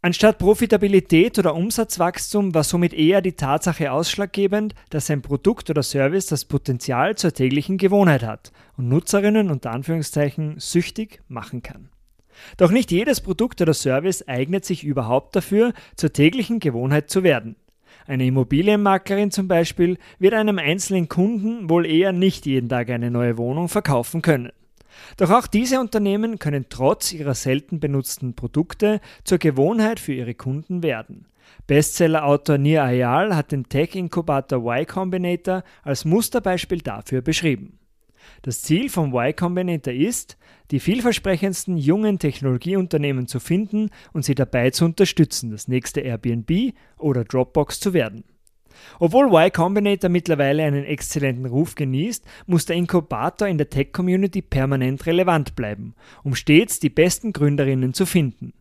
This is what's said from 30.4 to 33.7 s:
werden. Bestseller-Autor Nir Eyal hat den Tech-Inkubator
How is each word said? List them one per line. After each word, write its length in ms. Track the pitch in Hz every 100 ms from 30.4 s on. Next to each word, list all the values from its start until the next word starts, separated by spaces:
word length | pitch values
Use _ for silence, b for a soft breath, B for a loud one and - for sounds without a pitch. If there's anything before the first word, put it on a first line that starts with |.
| 131 139 - 180
werden. 440 | 165 113 113 - - b b b -
Bestseller-Autor 880 | 139 156 - 170 160 147 147 - 143
Nir 240 | 143 156
Eyal 540 | 131 123 123 135 208 170
hat 160 | -
den 160 | 143
Tech-Inkubator 1000 | 123